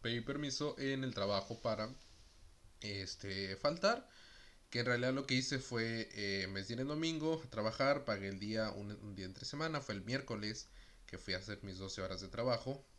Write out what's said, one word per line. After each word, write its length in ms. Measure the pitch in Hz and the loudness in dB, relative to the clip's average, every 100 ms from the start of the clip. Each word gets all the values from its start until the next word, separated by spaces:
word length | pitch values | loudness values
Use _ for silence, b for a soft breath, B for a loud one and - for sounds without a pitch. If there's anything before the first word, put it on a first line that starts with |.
pedí 200 | 113 120 | 0 0
permiso 540 | 113 143 147 131 147 - | 0 -2 0 0 0 0
en 240 | 139 135 | 0 0
el 100 | 127 | 0
trabajo 460 | 110 101 101 - 110 | 2 4 4 2 -2
para, 280 | 117 107 110 131 - - - - - - - - | 0 2 0 -4 -16 -20 -20 -20 -20 -20 -20 -8
este, 720 | 104 98 95 - 98 95 95 95 | -4 -2 -4 -6 -4 -2 -2 2
faltar, 500 | - 175 196 240 - B B B B B - | 2 4 2 2 -4 B B B B B -6
que 100 | 117 | 0
en 40 | 123 | 4
realidad 260 | 120 123 | 4 4
lo 140 | 131 139 | 2 4
que 80 | 127 | 2
hice 240 | 127 135 | 4 0
fue, 500 | - 120 113 113 110 | 0 0 2 0 -2
eh, 300 | 104 101 98 | -2 0 2
en 100 | 95 | 0
vez 140 | 98 98 | -2 -2
de 80 | 117 | -2
ir 60 | |
el 60 | 135 | 0
domingo 540 | 151 160 160 156 160 - | 2 2 2 2 2 0
a 40 | |
trabajar, 560 | - 107 110 139 143 - | 0 0 4 4 4 2
pagué 240 | 101 98 | 0 0
el 100 | 95 | -2
día, 320 | 104 110 110 | 0 2 0
un, 200 | 101 104 | -2 -6
un 240 | 104 104 98 | -6 -8 -6
día 100 | 92 | -6
entre 200 | 92 - | -6 -6
semana, 360 | 143 160 151 | -2 -2 -2
fue 140 | - 101 | -2 -4
el 80 | |
miércoles, 680 | 98 131 131 110 107 110 - B B B - | 0 -2 0 -2 -2 -4 -8 B B B -12
que 100 | 92 | -10
fui 160 | - | -2
a 40 | 90 | -2
hacer 260 | 95 101 | -2 -6
mis 140 | 98 92 | -6 -6
doce 240 | 95 - | -6 -4
horas 200 | 92 95 | -2 -4
de 60 | 95 | -4
trabajo 560 | - 123 117 127 143 - | 0 4 4 0 -6 -10